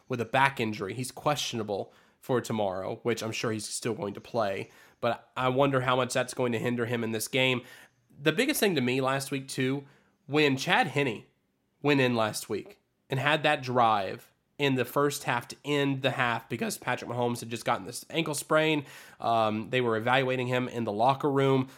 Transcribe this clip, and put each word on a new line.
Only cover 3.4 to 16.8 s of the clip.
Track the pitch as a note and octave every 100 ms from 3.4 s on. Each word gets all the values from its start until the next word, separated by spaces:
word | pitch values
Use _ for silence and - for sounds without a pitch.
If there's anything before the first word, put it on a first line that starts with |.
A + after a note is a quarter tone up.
| B2
he's | A2 -
still | - B2
going | G#2 G2+
to | G2+
play. | - A#2+ G2+ G2+ A2+ - - _
But | A#2+ G#2+ - -
I | B2+
wonder | B2+ C#3 C3+
how | B2+ B2+
much | B2
that's | C3 B2
going | - B2
to | A2+
hinder | A#2+ A#2+ A#2
him | A#2
in | A2+
this | A2 -
game. | C3 C3 B2 - - - _ _ -
The | D3+
biggest | D#3 C4+ -
thing | G#3+ D#3
to |
me | B2 C3
last | C3 C#3 C3+
week, | C#3 C3+
too, | - C3 C#3 C#3 _ _ _ -
when | D3 D3 C3
Chad | E3 G#3 F#3
Henne | C#3 C#3 G2 - _ _ _ _ _
went | C#3+ C#3+
in | B2
last | A#2+ G#2+ - -
week | G2+ - - _ _ -
and | C3
had | C3+ D3+
that | D3+ D3
drive | B2+ B2 A2+ G#2 G2 A2+ - _ _ -
in | C#3+ B2+
the |
first | A#2 D3 C#3+ C#3
half | - A#2+ -
to | D3
end | C#3+ D3 C#3 C3+
the | C3
half | C3 A#2+ A2+ -
because | A#2 A3
Patrick | -